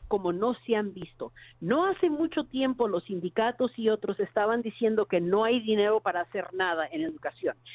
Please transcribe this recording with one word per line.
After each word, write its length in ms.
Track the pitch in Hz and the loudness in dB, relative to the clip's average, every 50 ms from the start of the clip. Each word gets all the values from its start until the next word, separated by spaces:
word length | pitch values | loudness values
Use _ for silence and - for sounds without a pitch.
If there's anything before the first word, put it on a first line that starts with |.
| - | -4
como 240 | - 214 196 185 175 | -4 -2 0 0 -2
no 220 | 170 180 214 247 240 - - | -2 0 0 -2 -2 -4 -2
se 100 | - 226 | -2 0
han 180 | 214 208 202 - | 0 0 -4 -8
visto. 400 | 190 170 - - - - - - - - - - _ | -10 -14 -14 -12 -12 -14 -12 -12 -18 -20 -20 -14 _
No 280 | 170 165 247 311 359 | -2 0 2 2 2
hace 220 | 392 359 - 381 339 | 0 0 2 0 0
mucho 360 | 302 294 330 320 - 311 277 | 2 0 -2 -2 -2 -4 -4
tiempo 420 | - - 262 262 262 254 - 240 | -4 -2 -2 0 0 0 0 0
los 160 | 214 190 175 - | 0 0 -2 -4
sindicatos 680 | - 196 175 165 175 - - 220 240 240 - 254 247 - | -4 -6 -4 -4 -2 0 0 0 0 0 0 -2 -2 -2
y 120 | - 220 220 | 0 0 0
otros 300 | 214 208 - - 196 - | 0 2 -2 -4 -4 -4
estaban 420 | 202 - - 220 208 214 233 240 | -4 -2 0 0 2 2 2 0
diciendo 460 | 226 220 - - 233 220 220 214 202 | -2 -4 -2 0 0 2 2 2 2
que 120 | - 196 175 | 2 0 0
no 240 | 170 175 190 208 220 | 2 2 2 4 4
hay 160 | 226 247 247 | 4 2 2
dinero 380 | 214 214 214 208 202 208 220 220 | 2 2 2 4 4 4 2 2
para 220 | - 196 175 175 | 2 0 -2 -2
hacer 320 | 170 - - 202 175 - 180 | -4 -4 -4 -6 -6 -4 -4
nada 340 | 185 190 180 170 160 156 147 | -2 0 0 0 -2 -2 -4
en 100 | 165 156 | -4 -4
educación, 540 | 160 160 156 - - 147 - - - 320 - - _ - | -4 -4 -6 -8 -8 -10 -8 -4 -4 -4 -4 -6 _ -20